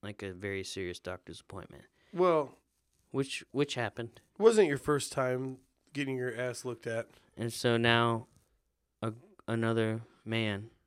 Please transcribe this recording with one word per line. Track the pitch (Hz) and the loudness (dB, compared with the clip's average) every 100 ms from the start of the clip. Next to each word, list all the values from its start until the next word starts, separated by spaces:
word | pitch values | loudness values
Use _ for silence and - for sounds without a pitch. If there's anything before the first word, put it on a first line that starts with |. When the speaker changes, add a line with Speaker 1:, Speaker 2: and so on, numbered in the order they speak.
Speaker 1:
like, | 101 101 | -12 -10
a | 98 | -10
very | 90 101 98 | -8 -6 -6
serious | 92 - 90 87 | -6 -6 -6 -8
doctor's | - 92 - 85 | -10 -12 -14 -18
appointment. | _ 98 - - - _ _ | _ -16 -16 -20 -20 _ _
Speaker 2:
Well | 170 180 160 135 - _ _ _ _ _ | 0 4 4 0 -10 _ _ _ _ _
Speaker 1:
Which, | 135 135 - - | -4 -4 -6 -8
which | 135 143 127 | -2 -2 -2
happened. | 113 - 117 - _ _ | -6 -6 -12 -12 _ _
Speaker 2:
wasn't | 214 220 180 | 6 8 6
your | 139 | 4
first | - 147 - | 0 0 0
time | - 127 127 131 131 _ _ _ | -2 0 0 -4 -8 _ _ _
getting | 135 139 131 | -6 -4 -2
your | 127 117 | -4 -4
ass | 127 117 | -6 -6
looked | 127 117 - | -8 -8 -6
at. | 113 113 - _ - | -6 -6 -14 _ -6
Speaker 1:
And | 117 | -6
so | - 127 117 | 0 2 4
now | 117 117 117 117 117 _ _ _ _ _ _ _ | 6 6 4 2 -4 _ _ _ _ _ _ _
a, | 113 113 180 208 - | -8 -8 -16 _ -4
another | 113 113 113 110 113 117 _ | 0 0 2 0 -2 -6 _
man | - 113 110 101 110 _ | -6 -2 0 -2 -6 _